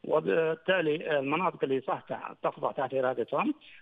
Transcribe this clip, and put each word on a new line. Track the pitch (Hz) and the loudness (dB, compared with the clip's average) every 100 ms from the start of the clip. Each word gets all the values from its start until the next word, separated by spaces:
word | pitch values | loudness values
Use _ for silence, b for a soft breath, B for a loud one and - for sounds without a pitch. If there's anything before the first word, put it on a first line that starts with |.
وبالتالي | - 147 165 185 160 160 - 190 160 156 - 147 | 2 2 4 2 2 0 2 2 2 0 0 0
المناطق | 135 156 180 160 | 2 0 0 0
اللي | 143 135 | 0 0
صح | - 147 - | 0 -6 -6
تع-، | 123 - - | -8 -8 -4
تخضع | 127 151 131 | -4 -2 -4
تحت | - 131 | -2 -2
إرادتهم، | 131 127 120 110 147 226 - B B | 0 0 0 -2 0 0 -2 B B